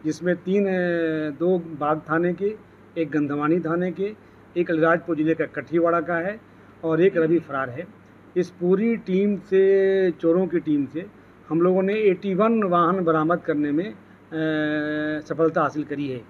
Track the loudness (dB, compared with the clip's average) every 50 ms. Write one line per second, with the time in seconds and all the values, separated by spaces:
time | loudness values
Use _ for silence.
0 | -4 -6 -6 -2 -2 -2 -2 -2 -2 -2 0 0 0 0 0 0 0 0 -2 -2
1 | -2 -2 -2 -4 -4 -6 -4 -2 0 0 0 0 -2 -8 -8 -4 -2 -2 -2 -2
2 | -2 -2 0 0 0 0 -2 -2 -4 -4 -4 -6 -16 -20 -20 -20 -20 -10 -6 -6
3 | -4 -2 -2 -2 -2 -2 -2 -2 0 2 0 0 0 -2 -2 -2 -2 -4 -4 -4
4 | -6 -6 -6 -12 -20 -20 -20 -20 -20 -8 -4 -4 -2 0 0 2 2 2 2 0
5 | 0 -4 -2 0 0 0 0 0 -2 -6 -6 -10 -8 -2 0 0 2 2 2 0
6 | -2 -2 -4 -4 -4 -6 -8 -10 -16 -20 -20 -20 -20 -20 -18 -8 -4 -2 2 4
7 | 4 4 4 2 2 4 2 0 0 -2 -6 -6 -6 -6 -8 -12 -14 -14 -18 -20
8 | -20 -20 -20 -20 -20 -6 -4 -4 -4 -4 -6 -4 2 2 2 2 2 0 0 -2
9 | -2 0 0 2 2 2 0 -2 -4 0 2 4 4 6 4 4 4 2 2 2
10 | 2 0 0 0 2 2 4 4 2 0 -2 -2 0 0 0 0 0 -2 -6 -12
11 | -12 -12 -20 -20 -20 -20 -20 -20 -10 -4 0 2 2 4 4 2 2 0 0 2
12 | 2 2 2 2 -2 -2 0 2 2 2 2 2 2 2 2 2 4 2 2 0
13 | 0 2 2 2 2 0 0 0 -2 -4 -2 -2 -2 0 0 -2 -2 -4 -10 -16
14 | -20 -20 -20 -20 -20 -12 -6 -4 -2 -2 -2 -2 -2 -2 -4 -4 -4 -4 -4 -4
15 | -4 -4 -6 -8 -8 -8 -2 0 0 0 2 0 0 0 -2 -6 -6 -6 -6 -6
16 | -6 -6 -6 -10 -12